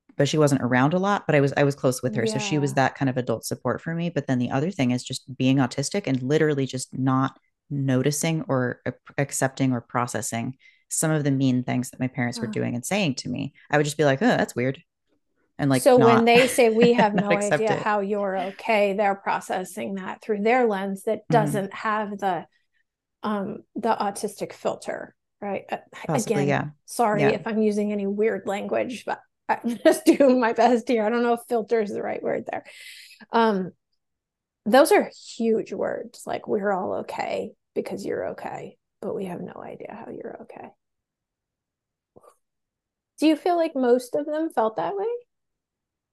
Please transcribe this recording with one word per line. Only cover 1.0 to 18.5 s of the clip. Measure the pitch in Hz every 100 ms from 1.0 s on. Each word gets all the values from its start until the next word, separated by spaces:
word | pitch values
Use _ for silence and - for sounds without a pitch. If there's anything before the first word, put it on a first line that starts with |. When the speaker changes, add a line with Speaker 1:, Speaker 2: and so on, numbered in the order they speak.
| 196 202 -
Speaker 1:
but | 151
I |
was, | 139 -
I |
was | 143 139
close | 135 123
with | 120 113
her. | 110
So | 131
she | 104 151
was | 143
Speaker 2:
Yeah. | 135
Speaker 1:
that | 131 -
kind | 135
of | 123
adult | 120 110 -
support | 127 123 110
for | 165 165
me. | 170
But | 151 -
then | 127
the | 123
other | 135 165
thing | - 123
is | 123
just | - 135 - 127
being | 131 139
autistic | 123 - 139 202 165
and | 131
literally | 127 156 151 139 131
just | 127 - -
not | 131 131 135 - _ _ -
noticing | 143 135 127 147 147 165 160 -
or | 131 123 - 131
ap-, | - - -
accepting | 139 - 135 - 131
or | 120
processing | - 123 123 110 - 117 123 - _ _ -
some | - 160
of | 156
the | 143
mean | 135 135 127
things | 123 123 120
that | -
my | 127
parents | - 120 -
were | 113
Speaker 2:
Huh. |
Speaker 1:
doing | 123 120 120
and | -
saying | 196 165 -
to | -
me. | - 143 _ -
I | 147
would | 147
just | 151
be | 147
like, | 135
"Oh, | 240
that's | 160 - 120
weird." | 131 139 _ _ _ _ _ _ _ -
And, | 143
like, | -
Speaker 2:
So | 277 247
when |
Speaker 1:
not | 226 233 233
Speaker 2:
they | 240 254
say, | - 226
"We | 220 240
Speaker 1:
<laughs> | 240
Speaker 2:
have | 208
Speaker 1:
not | 202 202
Speaker 2:
no |
Speaker 1:
accept | 202 208 -
Speaker 2:
idea | 220
Speaker 1:
it. | 202
Speaker 2:
how | 214 208
you're | 196 202 202 190
okay," | 190